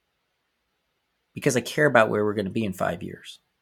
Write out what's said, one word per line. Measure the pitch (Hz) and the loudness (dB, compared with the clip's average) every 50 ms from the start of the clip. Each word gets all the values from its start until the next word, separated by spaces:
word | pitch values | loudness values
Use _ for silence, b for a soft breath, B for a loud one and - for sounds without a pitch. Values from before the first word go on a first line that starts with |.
| _ _ _ _ _ _ _ _ _ _ _ _ _ _ _ _ _ _ _ _ _ _ _ _ _ _ - | _ _ _ _ _ _ _ _ _ _ _ _ _ _ _ _ _ _ _ _ _ _ _ _ _ _ -10
Because | - - 147 127 | -4 -2 0 0
I | 123 | 0
care | 120 - - - 151 | -2 -2 0 2 4
about | 147 - 120 110 110 | 6 6 6 4 4
where | 110 107 104 | 2 0 0
we're | 107 104 | 0 0
gonna | 110 98 95 | -2 -4 -4
be | 104 117 110 | -4 -4 -4
in | 98 | -4
five | 92 - 98 92 87 92 95 | -4 -4 -4 -4 -4 -6 -10
years. | 92 - - - - - - _ _ _ _ | -12 -14 -16 -18 -20 -20 -20 _ _ _ _